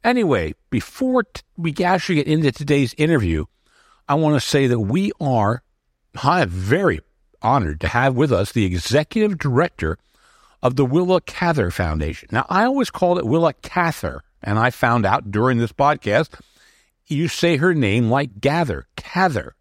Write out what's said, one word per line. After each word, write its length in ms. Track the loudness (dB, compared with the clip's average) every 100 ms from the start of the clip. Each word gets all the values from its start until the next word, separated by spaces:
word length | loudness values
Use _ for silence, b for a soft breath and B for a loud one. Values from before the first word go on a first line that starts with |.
Anyway, 500 | 2 2 2 2 0 -6 _
before 540 | -4 -4 -4 0 0
t-, 200 | -2 -10 _ -6
we 180 | -6 -2
actually 340 | 0 0 0 -2
get 100 | 2
into 260 | 2 2
today's 420 | -2 0 0 0 0
interview, 480 | 0 2 2 -2 -4 _ b b b b b
I 60 | 0
wanna 240 | 2 0
say 260 | 0 2 2
that 140 | 2
we 300 | 0 0 -2 -4
are, 420 | -2 2 2 -2 _ _ _ _ _ -4
I 200 | 0 2
am 80 | 0
very 500 | -2 0 2 2 -2 _ _ _ _
honored 400 | 0 0 0 -4
to 80 | -4
have 260 | 0 0
with 160 | 2 2
us 220 | 2 0
the 140 | 0 0
executive 720 | -2 0 -2 0 -2 -2 -2
director 580 | -2 0 0 -2 -4 -4 b b b b b b
of 140 | -2 0
the 80 |
Willa 380 | 2 2 2 0
Cather 480 | -2 -4 -2 0 0
Foundation. 580 | 0 -2 -2 -4 -6 -6
Now, 140 | -4 -2
I 140 | 0
always 260 | 0 0 -2
called 260 | -2 0 0
it 80 |
Willa 300 | 0 2 0
Cather, 680 | -2 -6 -2 -2 -2 -8 -10 -16 _
and 160 | -4 0
I 100 | 0
found 380 | 0 0 2 2
out 240 | 0 -2
during 260 | 0 0 0
this 160 | -2
podcast, 640 | 0 0 0 0 0 0 -8 b b b b b b _
you 220 | -4 -2
say 280 | 0 0 2
her 160 | 2
name 380 | 2 2 2 2
like 320 | 0 -2 -2
gather, 440 | -2 0 -2 -4 -10
Cather. 600 | -18 -8 0 0 0 -8 _